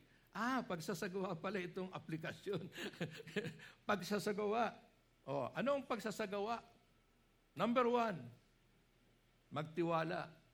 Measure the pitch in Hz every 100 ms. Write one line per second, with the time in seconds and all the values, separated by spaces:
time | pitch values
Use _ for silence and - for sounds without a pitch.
0 | - - - 190 233 262 - 170 160 175
1 | 202 190 190 165 190 202 175 185 185 -
2 | - 160 160 - - 170 180 - - -
3 | 165 - - 208 - - - - - 208
4 | 175 202 208 202 208 226 226 - - -
5 | _ _ - 139 120 160 240 285 277 233
6 | 220 190 208 202 208 226 - - _ _
7 | _ _ _ _ _ - 226 247 240 240
8 | 226 160 120 - - _ _ _ _ _
9 | _ _ _ _ _ 139 160 180 170 165
10 | 160 175 - - -